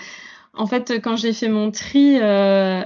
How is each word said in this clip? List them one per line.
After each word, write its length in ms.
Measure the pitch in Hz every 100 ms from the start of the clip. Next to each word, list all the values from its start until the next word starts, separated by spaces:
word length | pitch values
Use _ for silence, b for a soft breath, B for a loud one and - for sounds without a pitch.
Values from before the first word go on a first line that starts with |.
| B B B B B
en 140 | - 208
fait, 240 | 247 247 226
quand 140 | 226
j'ai 180 | 226 226
fait 140 | 220 226
mon 220 | 214 214
tri, 480 | 208 - 277 285 269
euh, 640 | 214 202 196 196 190 185